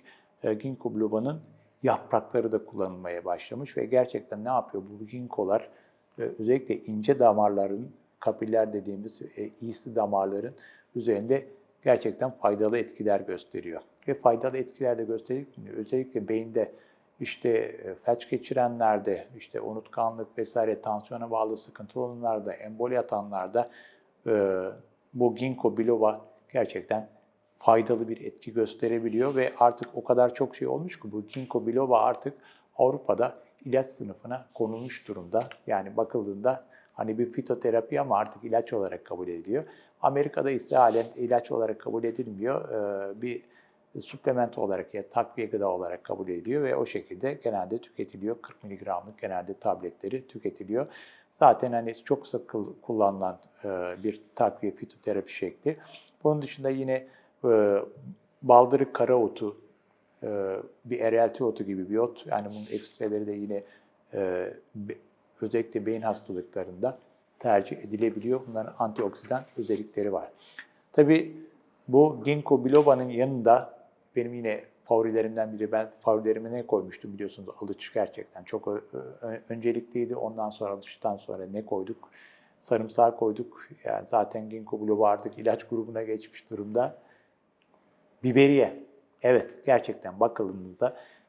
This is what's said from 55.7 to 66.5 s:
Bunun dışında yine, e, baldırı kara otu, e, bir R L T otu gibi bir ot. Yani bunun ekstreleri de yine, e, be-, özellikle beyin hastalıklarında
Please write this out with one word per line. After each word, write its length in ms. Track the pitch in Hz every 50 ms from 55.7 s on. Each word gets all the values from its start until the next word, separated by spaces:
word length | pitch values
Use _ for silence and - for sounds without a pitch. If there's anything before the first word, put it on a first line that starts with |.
| 156 151 - - - - - - _ _ -
Bunun 180 | 151 151 151
dışında 280 | 143 135 - 143 135 135
yine, 380 | 135 135 135 131 131 131 131 - - _ _ _ _ _ -
e, 320 | 123 113 110 104 104 101 98 - - - - - - - - _ _ _ _
baldırı 520 | - 127 123 123 127 123 135 135 139 - -
kara 220 | - 117 117 127
otu, 420 | 123 113 98 - - 113 104 104 - - _ _ _ _ _ _ _ _ _ _ _ -
e, 340 | 110 104 101 98 95 95 - - - - _ _
bir 140 | 117 120 110
R 180 | 113 113 113 113
L 160 | 117 110 113
T 100 | - 131
otu 200 | 113 104 - 104
gibi 260 | 98 98 95 92 95
bir 80 | 104 110
ot. 300 | 120 120 120 - - -
Yani 200 | - 107 104 101
bunun 160 | 104 107 107 -
ekstreleri 560 | - 107 - - - - 113 107 104 104 107 104
de 40 |
yine, 320 | 104 101 104 101 101 101 101 - - _ _ _ _ _ _ _ -
e, 400 | 104 98 92 90 90 92 - - - - _ _
be-, 220 | 110 101 104 - - - _ _ _ _ _ _ -
özellikle 440 | 113 107 120 113 113 - - 110 101
beyin 160 | 110 113 113
hastalıklarında 960 | 110 110 101 - - - 95 90 90 -